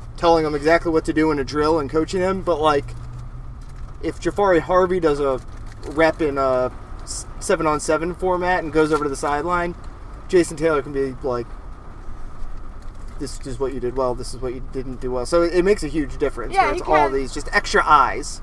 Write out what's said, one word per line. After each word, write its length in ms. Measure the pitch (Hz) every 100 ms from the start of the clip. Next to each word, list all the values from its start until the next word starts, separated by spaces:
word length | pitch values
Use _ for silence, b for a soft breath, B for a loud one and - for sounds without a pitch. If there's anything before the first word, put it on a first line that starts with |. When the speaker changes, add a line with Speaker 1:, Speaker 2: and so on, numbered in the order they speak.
| - -
Speaker 1:
telling 280 | 170 165
them 100 | 156
exactly 380 | 147 147 170 170
what 120 | 160 160
to 60 |
do 200 | 151 156
in 80 | 147
a 40 |
drill 360 | 127 147 151 160
and 100 | 139
coaching 300 | 156 156 185
them, 220 | 185 190
but, 180 | 170 151
like, 240 | 156 143 143 - - - - - - - - - - -
if 200 | 160 -
Jafari 400 | 170 160 202 170
Harvey 400 | 156 180 185 180
does 180 | 160 143
a 220 | 143 127 - - - - 156
rep 340 | 147 160 160
in 160 | 156 139
a 320 | 135 127 127 - - -
s-, 240 | - - - -
seven-on-seven 720 | - 175 160 151 - 156 165
format 480 | 175 185 180 180 180
and 100 | 160
goes 200 | 156 156
over 100 | 156
to 80 | 147
the 60 | 135
sideline, 580 | 151 147 165 175 175 175 - - - - -
Jason 280 | 185 165 156
Taylor 260 | 165 147
can 100 | 139
be 240 | 139 135 123
like, 220 | 139 120 117 - - - - - - - - - - - - - - - - -
"This 260 | 139 -
is 140 | 139 120
what 160 | 135
you 60 | 131
did 160 | 123 127
well, 180 | 127
this 180 | 123 123
is 60 | 123
what 140 | 127
you 80 | 127 123
didn't 280 | 135 131 123
do 100 | 127
well." 160 | 127 117
So 160 | 170
it, 100 | 170
it 120 | 175
makes 180 | 180 208
a 60 | 151
huge 280 | 156 135 -
difference 360 | 139 123 110
Speaker 2:
Yeah, 120 | 381 359
Speaker 1:
where 80 |
Speaker 2:
he 40 | 349
Speaker 1:
it's 80 | -
all 200 | 156 139
Speaker 2:
can. 40 |
Speaker 1:
these 220 | 135 131
just 140 | - -
extra 300 | 202 - 196
eyes. 560 | 156 151 123 110 - -